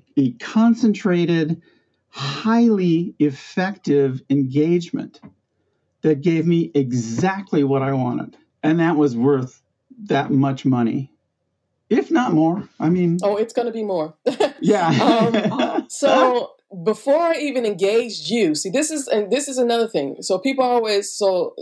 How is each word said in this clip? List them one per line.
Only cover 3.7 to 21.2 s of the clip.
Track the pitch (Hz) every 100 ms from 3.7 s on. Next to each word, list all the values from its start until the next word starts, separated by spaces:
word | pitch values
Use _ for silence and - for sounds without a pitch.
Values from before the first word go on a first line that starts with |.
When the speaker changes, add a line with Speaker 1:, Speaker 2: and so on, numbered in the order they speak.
| 202 - 143 135 131 -
Speaker 1:
engagement | 143 131 139 160 175 170 - - - 95 _ _ _ _ _ _ _
that | 156 139
gave | 170 165 165
me | 170 165
exactly | 143 120 123 113 117 185 196 190 160
what | 135 135
I | 135
wanted. | 135 123 120 - - _ _
And | 156 170
that | 165 151
was | 147 117
worth | 135 135 131 - _ _ _ - 104
that | 139 135
much | 135 139 135 135
money, | 123 113 139 139 _ _ _ _ _ _ _ -
if | 247 -
not | 320 247
more. | 156 160 185 - -
I | 156
mean | 180 175 175
Speaker 2:
Oh, | 202 208
it's | 226
gonna | 247 233
be | 226
more. | 208 180 156 - -
<laughs> | 247 294 -
Speaker 1:
Yeah. | - 208 165 -
Speaker 2:
Um, | 269 226 226 220 202 - - - -
Speaker 1:
<laughs> |
Speaker 2:
so | - 277 262 254 247 - _ _ 180
before | 170 214 277 311
I | 339 311
even | 285 247 220
engaged | 175 196 226 247 175 151
you, | 233 160
see, | 151 190
this | 254 311
is, | 302 262
and | 214 196
this | 262 277
is | 254
another | 240 233 226
thing. | - 139 -
So | 180 185
people | 269 269
always, | 247 240 220 202 202
so, | -